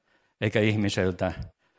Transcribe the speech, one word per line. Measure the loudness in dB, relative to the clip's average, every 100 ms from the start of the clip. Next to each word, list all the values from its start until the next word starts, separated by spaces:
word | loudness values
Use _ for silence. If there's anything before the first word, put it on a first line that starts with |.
| _ _ _ -4
eikä | 0 2
ihmiseltä. | 2 2 0 0 -2 0 -4 -6 -12 _ _